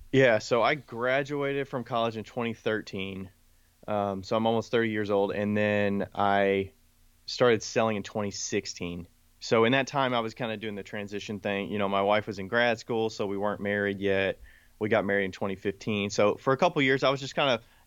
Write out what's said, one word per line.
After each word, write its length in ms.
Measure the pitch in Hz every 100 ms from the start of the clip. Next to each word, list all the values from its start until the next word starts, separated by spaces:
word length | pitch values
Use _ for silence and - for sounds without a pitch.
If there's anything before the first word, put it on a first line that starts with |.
| -
Yeah, 260 | 135 131 110
so 240 | - 120
I 120 | 113
graduated 920 | 151 - 117 123 135 139 143 139 139 135
from 160 | 135
college 320 | 117 120 117 110
in 80 |
twenty 300 | 101 127 117
thirteen. 760 | 110 113 107 98 98 95 95 95 _ _ _ _ _ -
Um, 340 | 104 101 98
so 140 | 95 113
I'm 100 | 113
almost 240 | 113 -
thirty 200 | 117 113
years 200 | 107 104
old, 220 | 101 101
and 240 | 98 104 107
then 500 | 104 104 104 101 90
I 580 | - 101 101 98 98 95 _ _ _ _ _ -
started 360 | - 123 110
selling 340 | - 123 113 104
in 60 |
twenty 280 | - 110 101
sixteen. 760 | - - 104 - - 87 87 92 _ _ -
So 240 | - 113
in 80 | 113
that 140 | 135 131
time, 280 | 143 131
I 60 | 120
was 120 | 113
kinda 240 | - 117 107
doing 180 | 107
the 80 | 101
transition 560 | - 107 101 101 - 101
thing. 300 | 104 98 95
You 80 | 101
know, 100 | 98
my 120 | 98
wife 260 | 98 107 110
was 120 | 98
in 100 | 95
grad 300 | 117 120 113
school, 320 | - 117 113
so 160 | - 104
we 100 | 98
weren't 240 | 104 98
married 400 | 101 104 101 98
yet. 400 | 98 98 95 - - - _ -
We 100 | 107
got 160 | 110
married 200 | 98 101 95
in 60 |
twenty 240 | - 101 95
fifteen. 540 | 101 - - 104 101
So 260 | - 104 -
for 160 | 135
a 40 | 131
couple 240 | 139 151
years, 220 | 131 135
I 80 | 135
was 100 | 139
just 140 | 135
kinda, 260 | - 143 113 - _